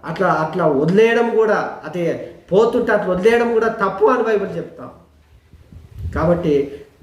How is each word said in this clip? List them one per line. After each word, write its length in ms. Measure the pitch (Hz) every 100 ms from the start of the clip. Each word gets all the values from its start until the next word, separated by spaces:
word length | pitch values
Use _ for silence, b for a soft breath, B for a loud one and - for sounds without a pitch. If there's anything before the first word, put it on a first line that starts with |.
| 147
అట్లా, 220 | 165 180
అట్లా 400 | 156 156 185 156
వదిలేయడం 680 | 135 156 196 226 233 233 214
కూడా, 460 | 214 185 - - 151
అదే 500 | 175 165 127 - - -
పోతుంటే 400 | 185 226 247 208
అట్లా 220 | 208 180
వదిలేయడం 400 | 180 214 240 233
కూడా 140 | 226 226
తప్పు 380 | 220 190 196 226
అని 180 | 247
బైబిల్ 340 | 226 202 185 165
చెప్తా. 320 | - - 127 - _ _ _ - _ - - - - - - 143
కాబట్టి 720 | 165 170 151 143 - - - _